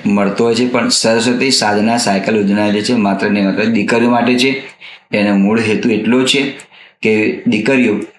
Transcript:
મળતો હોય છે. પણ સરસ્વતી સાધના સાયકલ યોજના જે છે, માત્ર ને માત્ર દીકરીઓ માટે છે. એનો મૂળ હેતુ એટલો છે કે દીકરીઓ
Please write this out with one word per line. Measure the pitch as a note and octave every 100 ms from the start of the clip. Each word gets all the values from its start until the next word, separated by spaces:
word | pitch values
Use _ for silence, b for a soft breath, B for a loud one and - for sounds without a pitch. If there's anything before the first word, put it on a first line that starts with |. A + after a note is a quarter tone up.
| G#2
મળતો | G2+ G2 G2
હોય | A#2 A#2
છે. | B2+
પણ | B2 A#2
સરસ્વતી | - A#2 A2+ A#2 B2 C3+
સાધના | B2+ G#2+ G#2 G#2+ A#2+
સાયકલ | G#2 G2 G2 A2
યોજના | G2 G2+ G#2
જે | G#2
છે, | G#2
માત્ર | A#2+ G2+ F#2+ G#2+
ને | G2+
માત્ર | G2 F#2+ A2
દીકરીઓ | A2 G2+ A#2 A#2+
માટે | A#2+ A#2+ B2
છે. | C3+ C3 - B B B B
એનો | G#2+ G#2 G2+
મૂળ | G2 A2+
હેતુ | G#2+ G#2 A#2+
એટલો | G#2 - B2+
છે | C3 C#3 C#3+ - B B B B
કે | A2+ G#2+ G#2+ - -
દીકરીઓ | G#2+ A#2+ C3+ A2+ G2 -